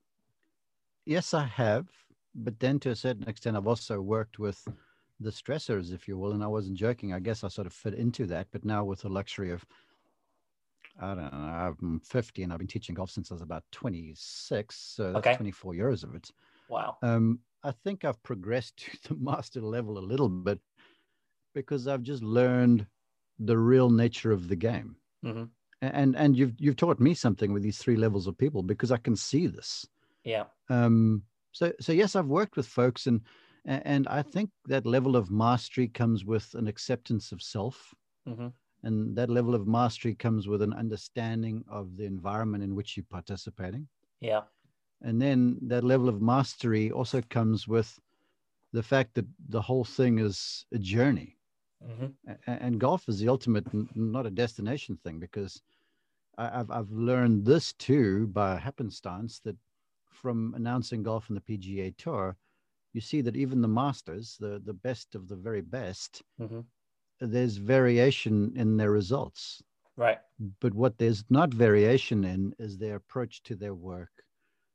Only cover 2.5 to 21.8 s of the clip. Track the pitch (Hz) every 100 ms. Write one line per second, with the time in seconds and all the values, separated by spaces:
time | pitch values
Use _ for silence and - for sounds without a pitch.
2.5 | 110 127 139 131 113 127 110 113 110 120
3.5 | 107 101 117 - 101 98 110 110 - 104
4.5 | 98 - - _ _ _ - 110 - -
5.5 | 151 - 101 87 90 - 95 101 104 107
6.5 | 107 95 95 110 117 101 92 98 110 98
7.5 | - 90 - 110 104 120 120 101 85 95
8.5 | - 104 104 101 95 101 95 98 - 92
9.5 | 87 - _ _ _ _ _ _ _ _
10.5 | _ _ _ - - 95 95 73 69 78
11.5 | 85 90 80 90 82 - 127 - - 90
12.5 | 82 98 - - 87 92 - - 85 82
13.5 | 82 - - 127 85 78 78 - - -
14.5 | 113 107 - - - 95 101 117 127 104
15.5 | - 95 85 127 107 69 78 - _ _
16.5 | _ - 110 110 - 117 117 113 120 _
17.5 | _ 143 - 196 196 143 117 - 107 95
18.5 | 127 - - - - - 151 135 131 -
19.5 | 123 107 117 110 101 95 135 123 90 92
20.5 | 98 _ _ _ _ _ _ _ _ _
21.5 | 147 135 143